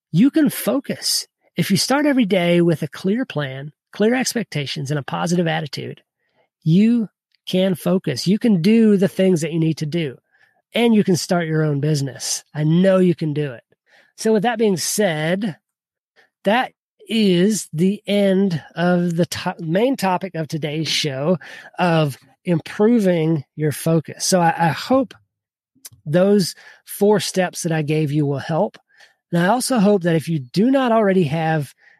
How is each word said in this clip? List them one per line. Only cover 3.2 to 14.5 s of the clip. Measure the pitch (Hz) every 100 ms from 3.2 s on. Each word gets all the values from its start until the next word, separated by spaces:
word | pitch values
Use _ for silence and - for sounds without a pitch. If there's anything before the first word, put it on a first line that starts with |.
| 254
plan, | 151 135 135 151 _ _
clear | - 214 254
expectations, | - 233 - 151 135 156 135
and | 151
a |
positive | - 170 175 175 165
attitude, | 160 151 - 120 - _ _ _ _ _ _
you | 156 180 220 240 202 _ _ _ -
can | 185 190 175
focus. | 175 185 160 127 175
You | 214
can | 240 185
do | 185 226 220 196
the | 190
things | - 190 165
that | 156
you | 165
need | 160 151
to | 151
do. | 170 147 - _ _ _ _ _
And | 220 233 208
you |
can | 190 175
start | - 175 160
your | 156
own | 151 143
business. | 151 147 139 - - - -
I | 147
know | 156 170 190 185
you | 185
can | 165 160
do | 143 143
it. | 113 _ _ _ _ _ -
So | 220
with | 220
that | 233